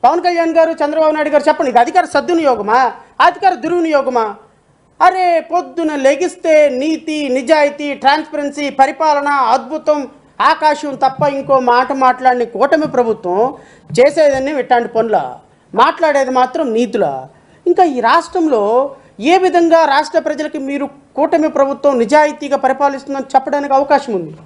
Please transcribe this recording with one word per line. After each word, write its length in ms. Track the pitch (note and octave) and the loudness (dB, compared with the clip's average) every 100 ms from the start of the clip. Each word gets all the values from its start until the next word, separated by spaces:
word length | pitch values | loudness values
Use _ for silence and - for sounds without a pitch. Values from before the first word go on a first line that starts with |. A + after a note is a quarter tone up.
పవన్ 200 | A#3+ E4+ F4 | 4 2 0
కళ్యాణ్ 280 | F4 E4 E4 | 0 0 2
గారు, 120 | D#4+ D#4+ | 0 0
చంద్రబాబు 340 | D4 D#4+ D#4 D#4 | -2 0 0 0
నాయుడు 160 | D4+ | 0
గారు 120 | C#4+ D4 | 0 2
చెప్పండి, 240 | D4+ D4+ | 0 2
ఇది 100 | A#3 | 2
అధికార 240 | A#3+ F4+ E4 | 2 0 0
సద్వినియోగమా, 680 | C#4+ C4 E4+ D4 A#3 G3+ A#3 B3+ - - _ E4 | -2 -2 -2 0 -2 0 0 0 -4 -20 _ 0
అధికార 260 | F4 F#4+ F4 | 2 -2 -2
దుర్వినియోగమా? 600 | D#4 F4 E4 D4 B3 B3 G#3+ G3+ _ _ _ _ _ _ F4+ | -4 -2 0 0 0 -2 -4 -8 _ _ _ _ _ _ 0
అరే, 200 | F#4 F4+ E4+ D#4 | 2 0 0 0
పొద్దున 400 | E4+ C4 E4+ D#4 D4 C4 | -4 -4 -6 -4 0 0
లెగిస్తే 500 | C#4+ F4 - E4+ D#4 D4 B3+ | 0 -2 -4 0 4 2 0
నీతి, 360 | D4+ D#4 D#4+ D4+ C#4+ B3+ | -4 -4 -6 -6 -2 -4
నిజాయితీ, 520 | A#3+ D#4 C#4+ C#4+ D4 C#4 | 2 2 2 -2 -8 -2
ట్రాన్స్పరెన్సీ, 640 | C4 D4+ D#4 D4+ C#4+ C#4+ C#4+ C4+ | 0 0 -2 -6 -6 -6 -6 2
పరిపాలన 500 | C4+ D#4 D#4 C#4+ C#4+ C#4 A#3+ B3+ | 0 2 0 2 0 0 2 0
అద్భుతం, 440 | A#3 D#4 D#4 D4+ C#4 - _ _ B3+ | -2 -6 -2 -2 -4 -14 _ _ 0
ఆకాశం 440 | D#4 D#4 D4 D4 C4+ | 2 0 0 -6 -2
తప్ప 180 | C4+ C4+ D4 C#4 | -2 0 -2 -2
ఇంకో 180 | C4+ C4+ B3 | 0 0 2
మాట 200 | A#3+ B3+ C4+ B3+ | 2 0 0 0
మాట్లాడిన 420 | B3+ C4 B3 A#3 G3 | 2 0 0 -4 -2
కూటమి 340 | C4+ D#4 D4+ B3+ | 0 0 0 -2
ప్రభుత్వం 440 | A#3 G#3+ F3 F#3 B3 D4 - - _ D#3 | -2 -2 -4 -2 -2 -4 -20 -20 _ 2
చేసేదన్నీ 520 | C4+ D4 D4 C4+ C4+ D4+ | 2 4 2 0 -4 -4
ఇట్లాంటి 280 | B3 B3 A#3 A3+ | 0 0 0 -2
పనుల, 200 | A3+ F#3+ C3 B2 _ _ _ G3 | 0 -2 -2 -12 _ _ _ 0
మాట్లాడేది 520 | C4+ E4 D#4+ C#4 C4 B3+ | 0 2 0 0 0 0
మాత్రం 260 | B3+ E4 C#4+ A3 | 0 -2 -4 -2
నీతుల. 280 | A#3+ G3+ E3 C3+ C3 _ _ _ - | -2 -2 -4 -4 -12 _ _ _ -2
ఇంకా 160 | F4 F4+ B3+ | 2 2 2
ఈ 20 | A3+ | 2
రాష్ట్రంలో 540 | D#4 E4 F#4 D#4+ A#3+ G3+ A#3+ C#4 - _ - A#3 | 2 0 -2 0 0 2 0 -2 -8 _ -6 2
ఏ 20 | F#4 F#4 | 2 4
విధంగా 340 | F4 E4 E4 D#4 | 2 4 4 4
రాష్ట్ర 260 | C#4 D4+ E4 D#4 | 0 0 -2 -4
ప్రజలకి 320 | D4 D4+ D4+ C4+ | -6 -6 -8 -8
మీరు 160 | C#4 C#4 - _ - | -6 -8 -10 _ -4
కూటమి 320 | - E4 D4+ D#4 | 0 0 0 0
ప్రభుత్వం 360 | C#4 C4+ C#4+ C4 | -2 0 0 2
నిజాయితీగా 540 | A#3 D4+ D4+ D4 C#4+ C#4 C4+ | 2 4 2 -2 -4 -2 0
పరిపాలిస్తుందని 680 | C4 C#4 C4+ C4+ C#4 C4 | 0 -2 -2 -8 -8 0
చెప్పడానికి 400 | C4 C4 C#4+ C#4+ C4+ | 0 0 -4 0 0
అవకాశం 340 | C#4 C#4+ C#4 G3+ | 2 0 0 -6
ఉంది? 140 | D#3+ - | -6 -14